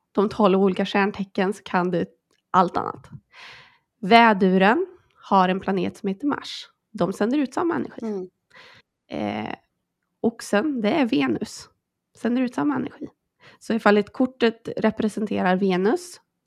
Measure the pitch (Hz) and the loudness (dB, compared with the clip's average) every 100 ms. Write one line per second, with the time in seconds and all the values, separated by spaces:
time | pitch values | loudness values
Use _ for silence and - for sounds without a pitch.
0 | _ - 208 - 208 190 196 185 196 208 | _ 0 0 4 4 4 2 0 -2 0
1 | 196 202 196 - 185 214 - 185 180 175 | -2 -2 -8 -2 -2 -4 -4 -2 0 -2
2 | 185 _ _ _ _ 180 190 - 50 - | -4 _ _ _ _ 2 2 0 -6 -10
3 | - - _ - - - - _ _ _ | -16 -20 _ -20 -20 -20 -20 _ _ _
4 | 180 226 233 208 190 190 190 269 381 - | 4 6 8 6 2 4 4 4 0 -8
5 | _ _ - 196 185 190 190 196 190 - | _ _ 0 2 2 0 -2 -2 -4 -6
6 | 196 196 285 - - - - _ _ 202 | -6 -4 -4 -4 -8 -16 -16 _ _ -4
7 | 175 196 214 285 262 - 349 339 - - | -4 0 -2 0 -2 -2 -2 -2 -4 -8
8 | 226 202 180 _ _ - - - _ _ | -8 -8 -10 _ _ -20 -20 -20 _ _
9 | _ - 104 110 - - _ _ _ _ | _ -8 -6 -6 -10 -12 _ _ _ _
10 | _ _ 220 233 - 202 311 269 208 233 | _ _ -4 -4 -2 -2 -2 -2 -2 0
11 | 240 269 269 - 220 - - _ _ _ | 0 0 -2 -4 -6 -14 -20 _ _ _
12 | _ _ 226 240 254 247 285 262 - - | _ _ -4 -2 -2 -2 -2 -2 -6 -12
13 | - _ _ _ - _ - 220 214 208 | -18 _ _ _ -20 _ -6 0 4 4
14 | 208 - 254 - 233 226 - - 220 220 | 0 -4 -4 0 -2 -2 -12 -2 -2 0
15 | 226 - 208 202 190 185 196 180 196 349 | -4 -4 -4 -2 0 2 2 2 2 0
16 | - - _ _ | -4 -20 _ _